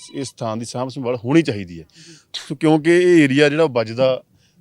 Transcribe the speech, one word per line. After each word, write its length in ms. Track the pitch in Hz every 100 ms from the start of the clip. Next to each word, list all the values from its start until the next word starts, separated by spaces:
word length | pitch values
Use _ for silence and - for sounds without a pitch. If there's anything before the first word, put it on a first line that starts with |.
| -
ਇਸ 200 | 143 131 -
ਥਾਂ 200 | 117 110
ਦੀ 80 | 117
ਸਾਂਭ 240 | 123 131
ਸੰਭਾਲ 260 | 139 120 127
ਹੋਣੀ 260 | 117 160
ਚਾਹੀਦੀ 380 | 156 104 90 85
ਹੈ। 60 | 80 - - 160 _
ਸੋ 220 | - - 147
ਕਿਉਂਕਿ 360 | 156 156 147
ਇਹ 320 | 175 180 175
ਏਰੀਆ 260 | 143 135 147
ਜਿਹੜਾ 140 | 147
ਉਹ 60 | 160
ਵੱਜਦਾ 540 | 123 110 113 131 127 - _ _ _